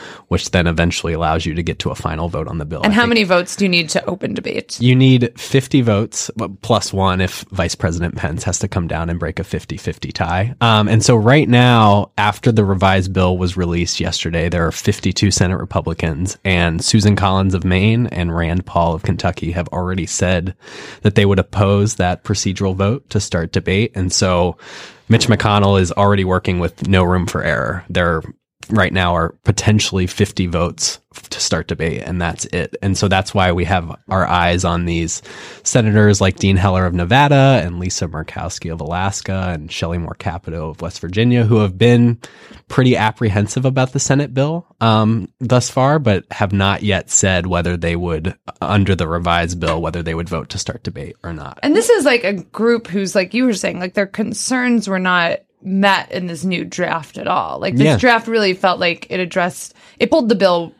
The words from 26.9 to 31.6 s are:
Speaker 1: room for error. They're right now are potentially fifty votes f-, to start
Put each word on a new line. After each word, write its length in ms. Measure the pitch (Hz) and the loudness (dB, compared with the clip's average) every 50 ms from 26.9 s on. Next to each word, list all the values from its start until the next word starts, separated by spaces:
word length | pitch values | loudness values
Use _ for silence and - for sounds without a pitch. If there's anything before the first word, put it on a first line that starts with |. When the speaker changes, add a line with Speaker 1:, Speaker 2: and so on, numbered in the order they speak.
| 98 92 90 | 4 4 4
Speaker 1:
room 220 | 87 90 90 90 | 4 2 0 0
for 160 | 104 - - - | -2 -4 -4 -2
error. 400 | 82 73 60 64 60 - 90 - - | -2 -2 -2 -2 -4 -6 -6 -8 -4
They're 340 | 87 90 87 87 82 80 - - - _ _ _ _ _ - - | -2 0 0 0 0 -2 -4 -8 -14 _ _ _ _ _ -8 -2
right 240 | 110 104 92 - 87 | 0 0 0 0 0
now 220 | 95 90 87 87 | 0 0 0 0
are 140 | 82 85 - - _ - | 0 -2 -2 -4 _ -2
potentially 640 | - 101 - - 107 107 104 - - 98 95 92 | -2 -2 0 2 2 2 2 2 0 0 -2 -2
fifty 400 | 90 - - 101 - - - 92 | -2 0 -2 -2 0 0 -2 -2
votes 520 | 85 82 82 87 80 - - - - - - _ _ - | -2 0 -2 -2 -2 -4 -4 -6 -6 -6 -10 _ _ -20
f-, 140 | - - - | -20 -18 -14
to 100 | - - | -8 -6
start 280 | - - - 165 | -4 -2 -2 -4